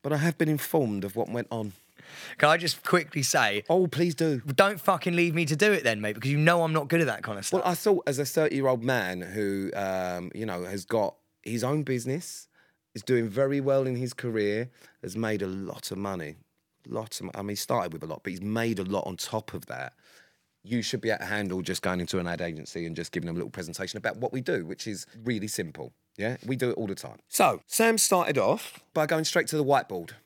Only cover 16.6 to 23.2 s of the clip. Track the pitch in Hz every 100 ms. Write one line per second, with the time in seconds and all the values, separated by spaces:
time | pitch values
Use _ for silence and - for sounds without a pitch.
16.6 | _ _ 120 113 113 - 95 - 101 101
17.6 | - 123 90 80 80 73 101 92 101 113
18.6 | 117 101 95 98 - 90 - 110 - 85
19.6 | - 62 64 _ _ - _ _ _ _
20.6 | 98 120 104 - 110 107 95 104 98 92
21.6 | 87 90 95 92 85 95 87 85 87 78
22.6 | - 85 85 80 85 87